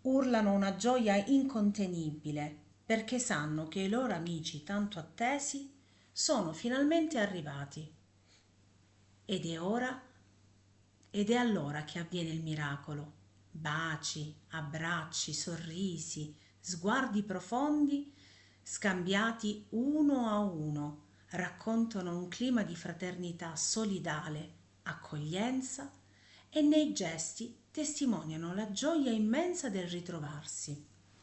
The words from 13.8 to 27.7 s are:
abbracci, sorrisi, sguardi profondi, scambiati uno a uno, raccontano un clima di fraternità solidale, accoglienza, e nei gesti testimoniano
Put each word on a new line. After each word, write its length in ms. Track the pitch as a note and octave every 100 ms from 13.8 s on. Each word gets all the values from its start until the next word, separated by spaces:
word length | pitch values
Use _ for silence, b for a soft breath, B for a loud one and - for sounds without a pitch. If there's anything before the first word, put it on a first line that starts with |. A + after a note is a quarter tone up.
| E3 D3+ - D#3 D3+ - -
abbracci, 840 | D#3+ D3+ D#3+ E3 E3+ D#3+ - -
sorrisi, 1000 | D3+ - E3 E3 E3 G3 D#3+ - - D3 B B B
sguardi 640 | - F3 F#3+ B3+ B3+ G#3
profondi, 880 | G#3 F#3 - A#3+ D4 D4+ C#4+ C#4+ C#4+ B B B B B
scambiati 1000 | - - G3+ F#3 F3 G3 A3+ A3+ G#3 G#3 -
uno 580 | A3 C4+ D4+ C#4+ C4 A#3
a 80 | G#3
uno, 680 | G3+ D#3+ D3+ D3 D3 D3 b b b
raccontano 880 | E3+ F3 - - A3+ A3+ G#3 F3+ F3
un 120 | F3+
clima 340 | - B3+ A#3+
di 140 | E3+ E3+
fraternità 800 | E3 E3+ F3+ F3 F3 E3+ E3 D#3+
solidale, 960 | - A3+ G#3+ F#3 D#3 D3+ D#3 D3+ E3+ - _ _
accoglienza, 1080 | - D#3 - D3+ D3+ F#3 A#3 C4 C4 - C#4 - b b b b b
e 120 | D#4
nei 320 | D4 D4+ C#4+
gesti 680 | G3 E3+ D#3+ - - A3+ -
testimoniano 840 | _